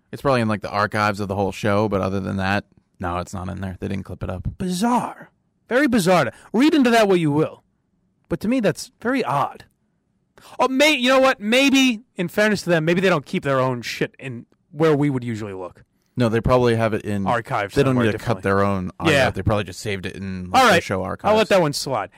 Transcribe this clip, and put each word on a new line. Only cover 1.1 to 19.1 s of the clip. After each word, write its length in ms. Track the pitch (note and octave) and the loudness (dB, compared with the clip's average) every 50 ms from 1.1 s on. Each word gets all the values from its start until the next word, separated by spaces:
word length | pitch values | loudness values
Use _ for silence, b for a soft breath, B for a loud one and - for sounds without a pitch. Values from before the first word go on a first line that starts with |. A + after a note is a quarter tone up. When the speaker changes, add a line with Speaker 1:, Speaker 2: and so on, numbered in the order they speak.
| G2 G2 | 0 -2
Speaker 1:
of 80 | G#2 | -4
the 80 | F#2 F#2+ | -4 -2
whole 160 | G2+ G2 F#2+ | -2 -2 -4
show, 360 | G2 - - G#2 G2+ G#2 A2 | -4 -4 -2 0 0 2 0
but 140 | G#2+ G2+ F#2+ | 0 0 0
other 180 | F#2+ F#2+ F#2+ G2 | -2 -2 -2 -4
than 180 | F#2+ G2 G2 | -4 -4 -4
that, 280 | G2 F#2+ F#2+ G2+ G2+ - _ _ _ _ _ _ - | -4 -2 -2 -2 -2 -4 _ _ _ _ _ _ -10
no, 200 | F#2+ F2 F2 F2+ | -8 -6 -6 -6
it's 140 | F2 - - | -8 -8 -10
not 140 | F#2 F2+ | -10 -10
in 140 | F2+ F#2 F#2 | -10 -10 -10
there. 160 | G2 F#2+ F2 - | -10 -10 -10 -8
They 80 | G2+ | -8
didn't 160 | G2 G2 F#2+ F#2 | -8 -6 -8 -8
clip 180 | - F#2 - - | -10 -12 -10 -8
it 60 | F2+ | -8
up. 280 | F#2 F2+ - - - | -8 -8 -8 -10 -8
Speaker 2:
Bizarre. 720 | - F#3+ F3+ F3+ F3 A3+ A#3+ B3 A#3+ - - - - - _ _ _ _ _ _ _ _ - | -6 -6 -6 -4 -2 -2 0 0 -2 -2 -6 -12 -16 -20 _ _ _ _ _ _ _ _ -2
Very 180 | A3+ C4 D4+ | 0 0 2
bizarre. 440 | C4 A#3 A3+ D#3+ F#3 F#3 E3+ C3+ G#2+ B B B B | 2 2 2 4 4 4 4 2 0 B B B B
Read 220 | B A3 C#4 D#4+ F4+ | B 2 4 4 4
into 160 | D4+ B3 A#3+ | 4 4 4
that 180 | A#3 A#3 G#3+ | 6 4 4
what 120 | G3 F#3 F3 | 4 4 2
you 120 | E3 D3 | 2 2
will. 320 | C#3+ D3+ D3+ G#2 - - _ _ _ _ _ _ _ _ _ _ _ _ _ | 2 0 0 -2 -4 -14 _ _ _ _ _ _ _ _ _ _ _ _ _
But 120 | - E3+ - | -8 -8 -6
to 60 | - | -2
me, 120 | G#3 B3+ C4+ | -2 -2 0
that's 320 | G#3 F3 B2+ - - - _ _ | 0 0 -2 -2 -10 -18 _ _
very 220 | - A#3 C4+ C4 - | -4 -2 -2 -2 -2
odd. 420 | A#2+ C3+ C#3+ A#2+ - - - - _ _ _ _ _ _ _ _ _ _ _ _ _ _ B B B B B | -2 -2 -2 -2 -4 -6 -14 -20 _ _ _ _ _ _ _ _ _ _ _ _ _ _ B B B B B
Oh, 80 | B3 | 0
may-, 240 | B3 C4 C4 C#4+ D#4 D4+ | 0 4 4 4 4 4
you 120 | B3+ A#3+ B3+ | 4 2 4
know 100 | C4+ C4 | 4 6
what? 200 | C4 C4 B3+ - | 6 4 2 0
Maybe, 600 | G#3 G#3+ A#3+ C4 C#4 C#4 C4 C4+ C4 B3+ A3+ G#3 - _ - | -2 0 2 4 4 6 6 6 4 4 2 -2 -8 _ -6
in 120 | - F3 | -6 -6
fairness 360 | E3 - G#3 G#3+ G#3+ G3+ - - | -4 0 2 2 2 2 0 0
to 60 | E3+ | 0
them, 140 | E3+ D#3+ D#3 | 0 2 2
maybe 160 | E3 F3 - | 2 0 2
they 80 | F#3 F#3 | 2 2
don't 160 | F3+ D3 B2 | 2 2 -2
keep 180 | - - F3 - | -4 -6 -4 -2
their 160 | C#3 C3+ C3 | 0 2 2
own 220 | B2+ C3 B2+ A#2+ | 2 0 -2 -4
shit 340 | A2 - - - D3+ - _ - | -6 -8 -4 -4 -4 -6 _ -14
in 260 | - C3+ A#2+ A#2+ - _ _ _ _ _ | -14 -12 -12 -12 -14 _ _ _ _ _
where 260 | E3+ D3 D#3+ D#3+ D3+ | -4 0 2 2 4
we 120 | C#3 D3 D3 | 2 2 0
would 140 | C3 C3 A#2+ | 0 -2 -4
usually 300 | A#2+ A2+ G#2 A2 G2+ F#2+ | -4 -6 -6 -8 -10 -10
look. 300 | F#2 F2+ F2 - - - _ _ _ _ _ - | -10 -12 -14 -14 -18 -20 _ _ _ _ _ -2
Speaker 1:
No, 140 | B2 B2 A2+ | 0 0 2
they 120 | A2 A#2 | 2 2
probably 340 | - - B2+ B2+ B2 A#2+ A2+ | 2 4 4 4 4 4 2
have 180 | A2+ A2+ A2 G#2+ | 2 0 0 -2
it 80 | - - | -2 -4
in 200 | G#2 G#2 G2+ G2 | -4 -4 -2 -2
Speaker 2:
Archives 480 | G2 B2 A#2 A2+ - C3+ A2 G2+ G2 - | -2 -2 -2 -2 -4 -4 -4 -4 -2 0
Speaker 1:
They 80 | C#3 | 0
don't 100 | C#3 C3+ | 0 2
Speaker 2:
somewhere 140 | B2+ B2 A#2 | 2 2 0
Speaker 1:
need 60 | A2 | 0
to 60 | G#2 G#2+ | -2 -2
cut 180 | - A#2+ A2 | -4 -6 -6
Speaker 2:
differently. 40 | F#2+ G2 G2 | -2 0 0
Speaker 1:
their 140 | G2 G2 G2+ | 2 2 2
own 280 | G2+ G2 F#2+ F#2 F2 - - | 0 0 -2 -4 -8 -10 -4
audio. 140 | - E3 | -2 0